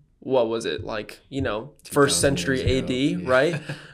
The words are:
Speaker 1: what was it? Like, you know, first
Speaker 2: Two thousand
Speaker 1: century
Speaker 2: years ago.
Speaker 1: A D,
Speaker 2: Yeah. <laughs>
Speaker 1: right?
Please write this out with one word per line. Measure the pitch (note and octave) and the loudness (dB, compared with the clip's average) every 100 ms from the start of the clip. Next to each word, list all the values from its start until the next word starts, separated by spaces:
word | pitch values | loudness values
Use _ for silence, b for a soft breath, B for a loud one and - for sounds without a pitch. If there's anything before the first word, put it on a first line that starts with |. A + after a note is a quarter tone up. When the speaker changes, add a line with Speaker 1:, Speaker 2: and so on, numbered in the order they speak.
| _ _ | _ _
Speaker 1:
what | C#3 C3 A2+ | 0 2 2
was | A2+ - | 0 -2
it? | - | -4
Like, | A2 A2 G#2 - - | -6 -8 -10 -16 -10
you | C3+ | -4
know, | B2+ G#2 C3+ - | -4 -4 -8 -18
first | - | -4
Speaker 2:
Two | C#3+ C#3 - C#3+ | 2 4 4 2
thousand | C3+ | 0
Speaker 1:
century | C3+ C3 | 0 0
Speaker 2:
years | C3 C3 | 2 0
ago. | B2 | 0
Speaker 1:
A | |
D, | B2+ C#3 - | 0 0 0
Speaker 2:
Yeah. | B2+ | 2
<laughs> | |
Speaker 1:
right? | B2+ D#3 D#3 B D3 B | 4 4 0 B -14 B